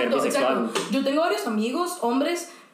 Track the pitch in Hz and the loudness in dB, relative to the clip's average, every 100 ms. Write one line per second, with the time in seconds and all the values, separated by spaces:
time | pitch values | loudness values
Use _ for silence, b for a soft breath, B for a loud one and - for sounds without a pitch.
0 | 120 - - - - 131 113 - - 262 | 2 2 2 2 2 2 0 -2 -2 0
1 | 269 285 339 415 311 214 220 311 349 - | 2 2 2 0 -2 -2 0 -2 -4 -2
2 | 233 254 302 339 - B B | 0 0 0 -2 -6 B B